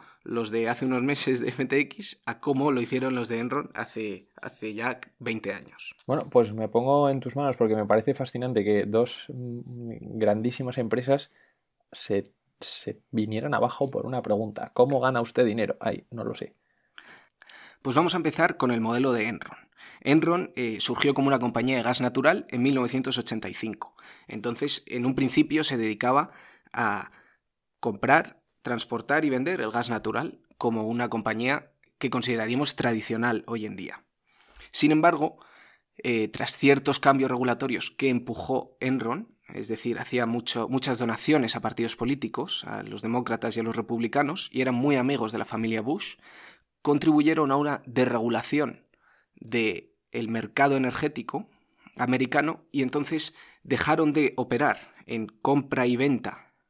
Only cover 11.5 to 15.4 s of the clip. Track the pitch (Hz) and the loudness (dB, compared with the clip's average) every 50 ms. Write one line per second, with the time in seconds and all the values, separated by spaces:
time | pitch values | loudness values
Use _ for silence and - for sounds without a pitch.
11.5 | _ _ _ _ _ _ _ _ - - - - 107 101 98 - _ _ _ _ | _ _ _ _ _ _ _ _ -18 -16 -6 -2 -2 -2 -2 -4 _ _ _ _
12.5 | _ _ - - - - - - 107 - _ _ - 113 107 107 110 110 113 147 | _ _ -12 -10 -10 -8 -8 -10 -12 -12 _ _ -4 -2 -2 -2 -2 -4 -2 -2
13.5 | 143 110 113 123 - - 139 131 131 - - 120 131 127 - - 104 101 113 107 | 0 0 0 0 0 -2 -2 -2 -2 -4 -6 -4 -6 -6 -2 0 0 0 0 -2
14.5 | 101 - 107 - - - 123 135 143 131 123 131 131 123 117 117 - - | -6 -8 -10 -4 2 4 4 4 4 2 2 2 2 0 -2 -2 2 2